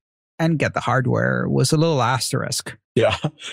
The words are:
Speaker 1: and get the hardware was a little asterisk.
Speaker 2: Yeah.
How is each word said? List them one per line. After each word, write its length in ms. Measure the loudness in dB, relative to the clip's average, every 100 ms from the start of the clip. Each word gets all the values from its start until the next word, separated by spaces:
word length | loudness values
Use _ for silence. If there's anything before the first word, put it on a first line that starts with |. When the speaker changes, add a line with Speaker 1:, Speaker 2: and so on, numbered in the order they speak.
| _ _ _ -2
Speaker 1:
and 180 | 0 2
get 140 | 0
the 80 | 0
hardware 680 | 0 0 2 0 2 0 0
was 200 | 0 2
a 60 | 2
little 240 | 2 2
asterisk. 720 | 0 0 -2 -4 -4 -6 -8 -16 _
Speaker 2:
Yeah. 240 | 2 2 0 -6 -8 -16